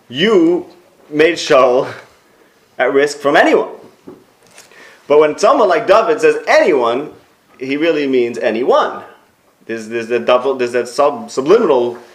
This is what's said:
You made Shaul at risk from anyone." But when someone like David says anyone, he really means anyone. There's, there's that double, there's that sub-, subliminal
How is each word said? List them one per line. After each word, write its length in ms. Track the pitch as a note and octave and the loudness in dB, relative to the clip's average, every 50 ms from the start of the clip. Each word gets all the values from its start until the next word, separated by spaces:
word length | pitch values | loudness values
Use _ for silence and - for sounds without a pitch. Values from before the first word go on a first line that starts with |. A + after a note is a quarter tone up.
| _ - | _ -14
You 580 | A#2+ C#3 F#3 A3+ A3 F3 D#3+ E3 F3+ E3+ - - - - _ _ _ _ _ - | -4 -2 0 2 2 2 2 2 0 -2 -6 -10 -18 -20 _ _ _ _ _ -8
made 240 | D3+ D3 D#3 E3+ E3 | 0 2 2 2 0
Shaul 580 | D#3 - - D3+ C3 B2+ B2 B2 C3+ - A2+ - - - _ _ _ _ _ _ _ _ _ _ _ _ _ _ - | -2 0 2 4 4 4 4 2 0 -2 -4 -10 -16 -20 _ _ _ _ _ _ _ _ _ _ _ _ _ _ -4
at 140 | B2+ B2+ | -2 0
risk 260 | C#3 C#3 C#3+ D3 - - | 2 2 0 0 -2 -4
from 180 | - C#3+ D3+ | -4 0 2
anyone." 320 | F#3 B3+ D#4+ B3 D3+ - - - - - - _ _ _ - - - _ _ _ _ _ _ _ - - _ - - - - - _ _ | 2 2 2 2 0 -2 -4 -10 -18 -20 -20 _ _ _ -20 -20 -20 _ _ _ _ _ _ _ -20 -20 _ -20 -20 -20 -20 -20 _ _
But 120 | - C#3+ D3+ | 2 4 4
when 200 | D#3 D3+ C#3+ - | 4 2 0 0
someone 300 | G3+ A3+ C#4+ C#4+ G#3+ F#3 | 2 2 4 4 2 2
like 180 | E3+ D#3 - | 2 0 -2
David 340 | D#3+ G3 A3+ A#3 A#3 - - | 0 -2 0 0 0 -2 2
says 220 | D#3 D3+ D3 - - G#3 | 2 0 0 0 -2 0
anyone, 640 | C4 D#4 D4+ G3+ D#3 B2+ A#2+ A2+ A#2+ C3+ D3+ D#3 - - _ _ _ _ _ _ _ _ | 2 2 2 2 2 0 0 0 -2 -4 -6 -10 -14 -20 _ _ _ _ _ _ _ _
he 160 | C3 C3 C#3 | -8 -6 -4
really 320 | D3 D#3+ E3+ D#3 D3+ C#3+ C3+ | -2 -2 -2 -2 -2 -2 0
means 300 | C3 B2+ A#2+ A#2 A2+ A2 | 0 0 0 -2 -4 -4
anyone. 680 | B2 A#2 G#2+ A#2 C3 F3 C4 D4 - - - - - - - _ _ _ _ _ _ _ _ _ _ | -4 -4 -2 -2 0 0 2 0 0 -2 -6 -12 -16 -20 -20 _ _ _ _ _ _ _ _ _ _
There's, 220 | - A2+ A2+ A2 A2 | -12 -12 -12 -10 -8
there's 200 | A#2 A#2 A2+ A2 | -8 -8 -4 -4
that 180 | B2 A#2 A2 | -4 -2 2
double, 280 | - D#3 D#3 C3+ C#3 C3 | 2 2 2 2 -2 -2
there's 180 | B2 B2 A#2+ | -2 -4 -2
that 160 | B2 B2 A#2+ - | -2 -4 -4 -2
sub-, 420 | - - C#3+ D3+ C#3 A#2 A2 - | -2 0 0 0 0 -4 -10 -8
subliminal 680 | - C3+ C3 D#3 G3+ B3 A3+ D#3+ C#3 B2 A#2+ A#2+ A#2+ - - - | -6 -4 2 2 4 4 4 2 2 2 0 -2 -6 -10 -16 -20